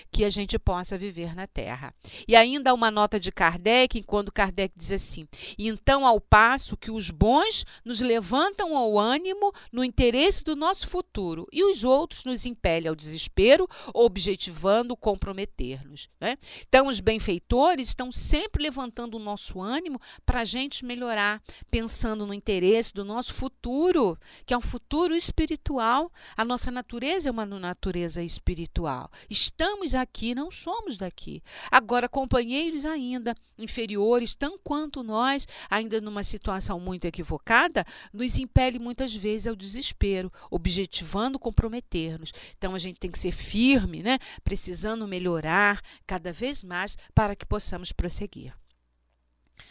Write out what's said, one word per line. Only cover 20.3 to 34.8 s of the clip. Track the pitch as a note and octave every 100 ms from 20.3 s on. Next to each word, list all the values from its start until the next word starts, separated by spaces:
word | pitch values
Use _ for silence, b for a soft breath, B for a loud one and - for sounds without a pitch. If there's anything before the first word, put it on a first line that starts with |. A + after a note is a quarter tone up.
| B3 A3+
gente | A#3+ C#4 - B3
melhorar, | A#3+ A#3+ A3 G3+ G#3+ B B -
pensando | A#3 A3+ - A3+ G#3+ G#3
no |
interesse | G3+ G#3+ F#3+ F3+ A3 A3+
do | F#3+
nosso | G3+ A3+ B3
futuro, | - B3+ - A#3+ C4 F4 F4+ G#3+ E3 b b -
que |
é | A#3+
um |
futuro | - B3 - D4 F4
espiritual. | E4 - - D#4+ D4+ - C#4 A3+ B3+ F4 B B -
A | A3+
nossa | B3 B3
natureza | B3 - A#3+ C4 F#4 D4
é |
uma | A#3 G#3
natureza | G3 F3+ F3+ F#3+ F3 F3 D#3+
espiritual. | E3+ - - E3+ E3 - E3 B2+ - b b
Estamos | G#3+ - - E4 G#4 F4
aqui, | B3+ G#3+ - A3+
não | B3 D#4+
somos | - - G#4+ G#4+ G#3
daqui. | F#3 - - C#3+ B B B
Agora, | C4 A3 B3 A#3+
companheiros | C#4 C4+ B3+ A#3 C4 E4 D#4 D4
ainda | D#4 B3 B3+ A#3 A3+ _ -
inferiores, | A3 - A3+ G#3 G#3 A#3+ A#3 -
tão | C#4+ G4
quanto | - C#4+